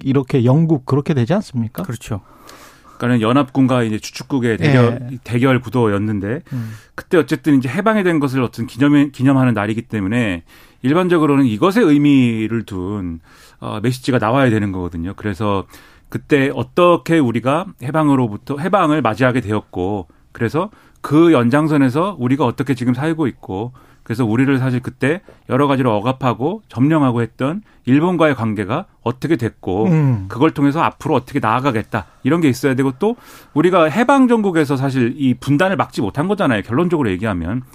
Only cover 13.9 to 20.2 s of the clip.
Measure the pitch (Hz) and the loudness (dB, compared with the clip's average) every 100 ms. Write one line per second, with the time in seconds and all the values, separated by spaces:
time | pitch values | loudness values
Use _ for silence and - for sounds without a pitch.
13.9 | 127 - 127 107 135 131 110 101 92 87 | -4 -2 -2 0 2 2 2 -2 -4 -6
14.9 | 85 87 98 104 92 107 98 - - - | -6 -8 -8 -8 -4 -4 -4 -6 -18 -20
15.9 | - - - - 143 135 135 123 - 175 | -20 -12 -10 0 2 2 -2 -4 2 4
16.9 | 165 - 165 127 113 120 151 - - 127 | 4 2 2 2 0 -2 -4 -6 -12 -4
17.9 | 151 151 135 120 101 - 143 175 196 160 | 0 2 2 0 -4 -8 -6 0 2 2
18.9 | 151 117 107 127 123 104 107 - 95 90 | 0 0 0 0 0 -2 -4 -6 -6 -6
19.9 | 104 87 _ | -6 -10 _